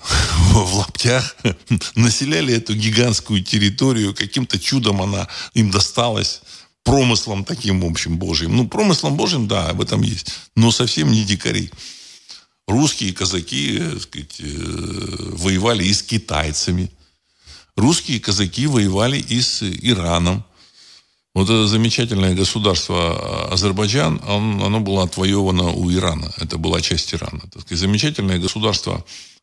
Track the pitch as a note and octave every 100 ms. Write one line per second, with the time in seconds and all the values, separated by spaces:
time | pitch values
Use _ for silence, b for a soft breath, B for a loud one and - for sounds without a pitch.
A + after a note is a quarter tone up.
0 | B B B D#2 E2 - F#2 F#2+ G2 -
1 | B2 B2+ - - A#2 F#2 - A#2+ - -
2 | A#2 A2 C#3 D#3+ C#3+ A#2 - G#2+ G#2+ A2
3 | A#2+ G#2+ - G#2 F#2 G#2+ G2+ G2 C3 A#2+
4 | G#2 F#2+ G2+ - B2 F#2+ - C#3 A2 G2+
5 | F#2+ G2 F2+ B B - G#2+ F#2+ - -
6 | A#2+ G#2+ G2 - - B B B - C#3
7 | B2 A2 - G2 G2 F3 - F#2 F2 E2
8 | - E2 F#2 - E2 A#2 B2 - G#3+ E3+
9 | D3+ C#3+ A2 D3+ G#2+ G2+ E2 F#2 - -
10 | - - - B B - A2+ - A#2+ -
11 | D3+ A2 G2+ G2 - G2 - - B B
12 | B B B B B B - G#2+ D3+ -
13 | G2 F2 F#2+ F#2+ E2 C3+ C#3+ - E3 C#3+
14 | - - D2 - D2+ C#2+ E2 - - -
15 | - - - - G3 G3 G#2+ A2+ F#2+ -
16 | - A2+ - D2+ D#2 D2+ - F2 F#2 -
17 | B B B B B B B - A3 D4
18 | - A2 - G2 G2 - D3 C3 G2+ F#2+
19 | A#2 C#3 - A2+ B2 - G#2 F#2 - G#2+
20 | E2+ E2+ F2 F#2+ G#2+ b b b b b
21 | b b _ - F#2+ A2+ G#2+ A2 A2+ -
22 | A#2 G2+ F#2+ F2+ F#2+ A#2 G#2 F2 - F2+
23 | E2+ E2 - - D#2+ F#2 G2+ F#2+ G#2 A#2+
24 | D#3 - - G2+ A2 G2+ G2 G#2+ G2+ G2
25 | F2+ - F#2+ G2+ F#2+ F#2 F2 F2 F2 F2+
26 | F#2 D#2+ D#2 - D#2+ E2 D#2+ E2+ - D#2+
27 | - - - D#2 - - - F2 F#2+ G#2
28 | D3 D3+ G2 F#2 F2+ - - G2+ - F2
29 | - B B B